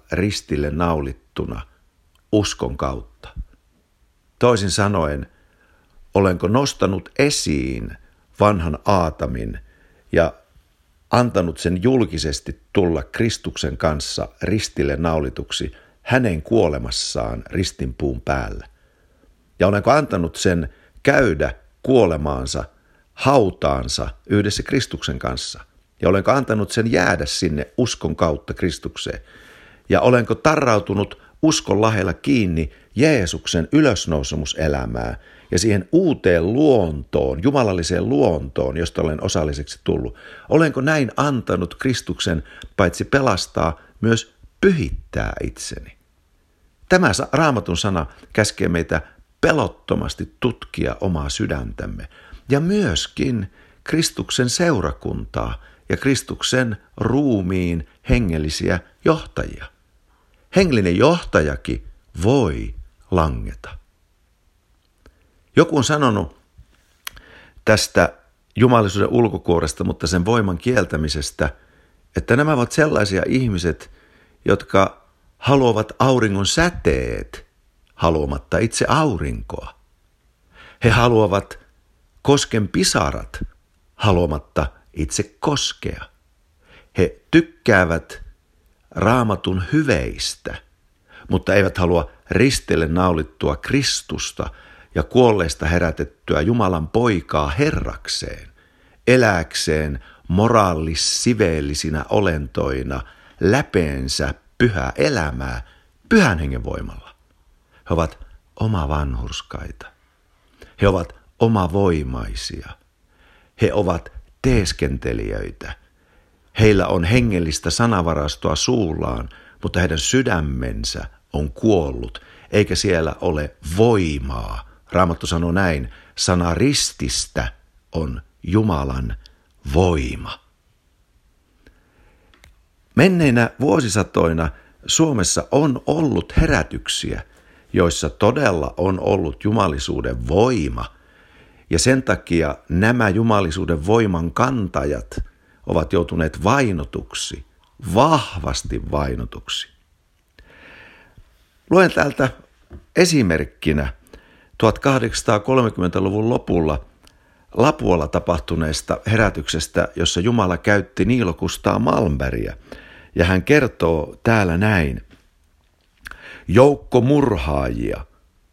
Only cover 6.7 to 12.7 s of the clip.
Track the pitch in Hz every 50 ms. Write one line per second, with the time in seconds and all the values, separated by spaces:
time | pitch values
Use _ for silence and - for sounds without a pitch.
6.7 | - - 107 95 98 90 82 - - - 139 147 143 - - - 76 69 64 65
7.7 | 64 58 55 52 - - _ _ _ _ _ _ _ - 101 104 107 92 82 80
8.7 | 73 69 - - 101 92 85 80 73 - 76 67 64 60 57 55 - - - -
9.7 | _ _ _ _ _ _ _ _ - 85 82 76 - - _ _ _ _ _ _
10.7 | _ _ _ _ _ _ _ - - 117 123 117 - 95 87 85 76 - - 87
11.7 | 90 90 90 127 131 127 110 80 78 80 73 76 71 - - 73 67 - _ _